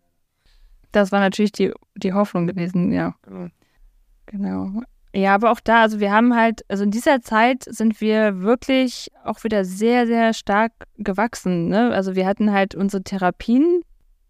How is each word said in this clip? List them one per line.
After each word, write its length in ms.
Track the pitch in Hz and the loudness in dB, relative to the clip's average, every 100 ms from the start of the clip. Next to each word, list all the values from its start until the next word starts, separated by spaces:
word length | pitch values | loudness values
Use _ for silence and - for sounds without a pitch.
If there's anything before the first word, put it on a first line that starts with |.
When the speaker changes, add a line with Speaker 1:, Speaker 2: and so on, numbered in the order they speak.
| _ _ _ _ _ _ - - _ | _ _ _ _ _ _ -20 -20 _
Speaker 1:
Das 180 | 208 196 | 0 2
war 80 | 202 | 2
natürlich 320 | 196 190 214 | 0 2 0
die, 200 | - 190 - _ - | 0 -2 -4 _ -8
die 160 | 190 | -4
Hoffnung 340 | 190 208 180 170 | -2 -2 -2 -2
gewesen, 460 | 185 175 180 175 | -2 -2 -2 0
ja. 220 | 175 170 160 | 0 -4 -8
Speaker 2:
Genau. 260 | 196 190 175 - _ _ - _ _ _ - | -16 -16 -16 -18 _ _ -20 _ _ _ -16
Speaker 1:
Genau. 560 | 208 196 190 190 202 247 _ _ | -8 -6 -6 -6 -8 -10 _ _
Ja, 200 | 196 196 | -2 2
aber 160 | 202 226 | 2 2
auch 100 | 233 | 0
da, 220 | - 233 | 2 4
also 160 | 220 214 | 4 2
wir 140 | 202 | 0
haben 220 | 208 240 240 | 2 4 4
halt, 280 | 226 226 - | 2 -2 -6
also 160 | 196 | -2
in 60 | 208 | -2
dieser 320 | 208 320 269 | 0 2 0
Zeit 420 | - 220 233 262 | 0 2 2 0
sind 360 | - 226 226 214 | -6 -2 -2 0
wir 400 | 214 214 214 190 | 0 2 2 0
wirklich 680 | 190 247 - 262 254 - - - | 0 0 2 0 0 -4 -14 -12
auch 200 | - 214 | -10 -8
wieder 200 | 233 214 | -2 -2
sehr, 420 | 185 185 226 247 233 | -2 -2 0 2 2
sehr 280 | 233 226 | 2 2
stark 380 | 226 - 202 226 - - - | 0 0 0 0 -4 -20 -8
gewachsen, 720 | 208 190 233 - 185 180 170 | -4 -2 -2 -2 -2 -2 0
ne? 220 | 190 - | 2 2
Also 220 | - 190 | 0 -2
wir 120 | 185 185 | -2 -2
hatten 260 | 202 214 | 0 2
halt 220 | 202 190 | 2 0
unsere 280 | - 196 196 | -2 -4 -4
Therapien 800 | 190 196 180 - - 247 330 349 - _ _ _ _ | -6 -2 -2 -2 0 2 4 2 -2 _ _ _ _